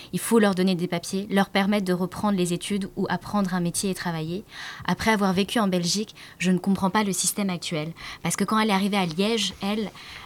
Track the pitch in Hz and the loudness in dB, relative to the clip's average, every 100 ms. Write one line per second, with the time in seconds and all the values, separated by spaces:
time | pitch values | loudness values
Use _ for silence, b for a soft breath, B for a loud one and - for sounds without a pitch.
0 | B 180 - 233 208 185 185 180 175 170 | B -6 2 4 6 4 2 2 0 -4
1 | - 190 208 196 196 196 196 208 185 180 | -4 -6 0 2 2 2 2 2 2 0
2 | 180 - 208 196 175 175 - 202 196 - | -2 -2 0 2 2 -2 -2 -4 -4 -4
3 | 190 175 - 208 196 185 175 - 202 185 | -2 -2 -2 0 0 0 0 0 -2 -2
4 | 180 165 156 175 - B B B - 180 | -4 -4 -4 -6 -8 B B B -4 0
5 | - 220 196 185 190 247 202 180 175 180 | 2 4 4 2 2 2 2 2 0 0
6 | 220 B B - 175 180 - 190 185 214 | -4 B B -4 2 2 2 2 2 2
7 | 208 185 185 - 202 175 - 165 156 165 | 2 0 -2 -2 -2 -4 -4 -4 -4 -8
8 | B B 208 - 196 220 220 190 202 202 | B B -4 -2 0 2 2 2 2 2
9 | 175 156 202 226 202 - 196 214 202 B | 0 0 0 0 -2 -4 -4 -2 -4 B
10 | B B | B B